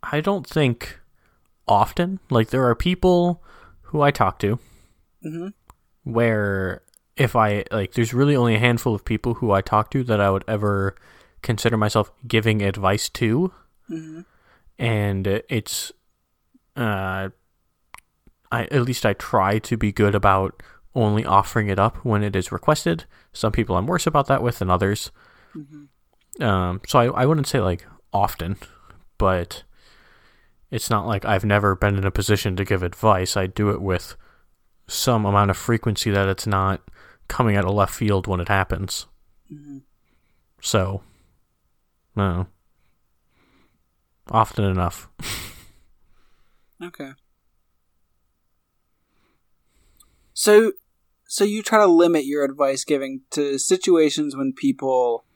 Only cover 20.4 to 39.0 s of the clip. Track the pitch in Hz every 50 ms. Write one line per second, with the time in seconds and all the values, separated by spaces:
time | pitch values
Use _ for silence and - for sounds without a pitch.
20.4 | 95 - - _ - - - - _ - _ - 113 107 104 107 113 - 95 98
21.4 | 98 - - 117 107 104 98 98 98 113 - - - 127 110 104 104 104 98 98
22.4 | 90 - - 98 - - 151 156 - 170 170 165 - - _ - _ _ - -
23.4 | - 110 101 - 113 - 92 90 92 127 180 175 - - 156 156 139 - 139 135
24.4 | 110 120 120 - 98 92 90 90 95 98 104 - - - - _ - - _ _
25.4 | _ _ _ 160 147 139 151 147 147 143 _ _ _ _ _ _ _ _ - -
26.4 | 151 113 98 95 92 90 90 92 - - - 143 120 120 - - 131 139 160 156
27.4 | 135 - - 135 101 92 90 - - - - - _ _ - 98 98 101 - -
28.4 | 82 85 104 - - - - - - - - - _ - _ _ 110 98 92 90
29.4 | 87 - - - - _ - - _ - _ _ _ _ _ _ _ _ _ _
30.4 | _ _ _ _ _ _ - 113 - - 120 104 101 101 110 98 - 110 107 95
31.4 | - 107 101 104 101 101 95 - - 104 101 98 95 98 - - 98 - 107 98
32.4 | - 107 92 90 98 - 104 92 90 87 87 - - 110 104 92 92 87 - 101
33.4 | 95 92 - - 104 104 98 - 95 98 90 87 - - - - - _ _ _
34.4 | _ _ _ _ _ _ _ _ _ - - - - - 123 113 107 98 101 101
35.4 | 104 98 95 - - - 117 110 - 120 104 - - 113 101 101 98 95 95 -
36.4 | - 110 101 95 95 95 98 - _ - - - - - - _ - - - -
37.4 | 123 113 101 101 95 90 98 104 98 - - - 120 107 101 95 92 - 98 90
38.4 | 85 - 101 98 92 - - - 98 92 - -